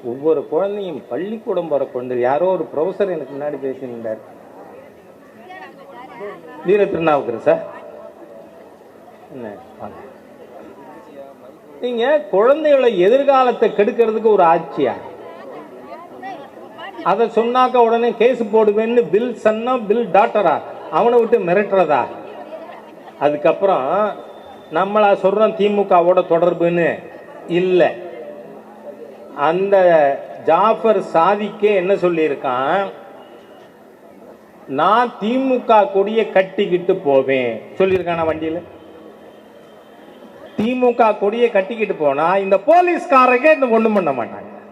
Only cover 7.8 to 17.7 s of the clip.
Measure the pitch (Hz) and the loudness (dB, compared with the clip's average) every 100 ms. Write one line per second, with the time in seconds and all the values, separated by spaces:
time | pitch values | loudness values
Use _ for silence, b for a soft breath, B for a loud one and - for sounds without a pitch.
7.8 | - - - - - - - - - - | -18 -20 -20 -20 -20 -20 -20 -20 -20 -20
8.8 | - - - - - 139 113 101 - - | -20 -20 -20 -20 -20 -14 -14 -14 -20 -18
9.8 | 110 - - - - - - - - - | -18 -16 -20 -20 -20 -20 -20 -20 -20 -20
10.8 | - - - 143 139 131 127 - - - | -20 -20 -20 -20 -20 -20 -20 -20 -20 -10
11.8 | 247 240 240 302 294 185 233 294 302 277 | -6 -2 0 0 0 0 4 4 4 4
12.8 | 247 196 180 262 277 269 254 240 220 - | 2 2 4 4 4 4 2 2 0 2
13.8 | 208 226 226 220 220 208 170 170 170 - | 0 2 0 2 2 4 6 4 0 -2
14.8 | 131 98 - - - - - 151 151 - | -2 -2 -12 -16 -18 -18 -18 -18 -18 -20
15.8 | - - 349 - 392 - - - - - | -18 -18 -18 -16 -14 -14 -16 -20 -20 -16
16.8 | - - - 196 226 - 233 254 254 | -16 -6 -2 0 0 0 0 2 2